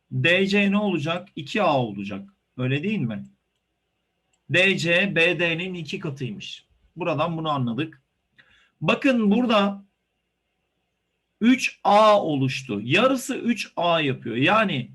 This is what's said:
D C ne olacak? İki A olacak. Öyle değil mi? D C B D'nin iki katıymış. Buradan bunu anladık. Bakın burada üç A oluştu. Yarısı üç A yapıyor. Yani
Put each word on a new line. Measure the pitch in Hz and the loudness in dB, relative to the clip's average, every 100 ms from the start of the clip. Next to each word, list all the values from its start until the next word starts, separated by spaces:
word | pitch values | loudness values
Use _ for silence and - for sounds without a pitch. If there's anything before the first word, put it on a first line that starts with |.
| - | -10
D | 131 160 180 196 | -2 2 2 2
C | 202 202 | 2 2
ne | 208 | 0
olacak? | 208 170 151 180 185 - | 0 -2 -4 -6 -8 -14
İki | 139 220 | -6 -2
A | 180 139 | 2 2
olacak. | 117 101 101 98 - _ _ - | 0 -6 -8 -10 -14 _ _ -6
Öyle | 127 139 | -4 -2
değil | 180 214 | -2 -4
mi? | 120 104 98 _ _ _ _ _ _ _ _ _ _ _ - | -4 -8 -12 _ _ _ _ _ _ _ _ _ _ _ -4
D | 165 190 170 | 0 2 0
C | 165 175 196 160 | 0 0 0 0
B | 170 165 | 0 0
D'nin | 170 165 185 | -2 -2 -6
iki | 180 143 190 | -8 -10 -8
katıymış. | 165 135 120 98 - - _ _ _ 160 | -8 -8 -8 -10 -14 -18 _ _ _ -8
Buradan | 170 143 165 160 | -4 -2 -2 -2
bunu | 156 | -4
anladık. | 143 120 113 156 - _ _ _ _ _ _ _ - | -2 -2 -4 -6 -10 _ _ _ _ _ _ _ -8
Bakın | 156 226 277 240 214 | -2 0 2 4 4
burada | 220 247 214 202 202 - _ _ _ _ _ _ _ _ _ _ _ _ _ _ - | 2 4 2 2 -2 -14 _ _ _ _ _ _ _ _ _ _ _ _ _ _ 0
üç | 226 254 - - | 2 2 0 -2
A | - 208 214 208 | 4 6 6 6
oluştu. | 156 143 131 - - 101 | 2 0 0 -2 -6 -6
Yarısı | 117 175 254 269 - 240 | 0 2 4 2 -4 -4
üç | 226 240 - - | -2 -4 -4 -2
A | 170 165 | 0 2
yapıyor. | 143 107 117 113 | 0 -4 -4 0
Yani | 151 214 208 139 - | 2 2 2 -2 -8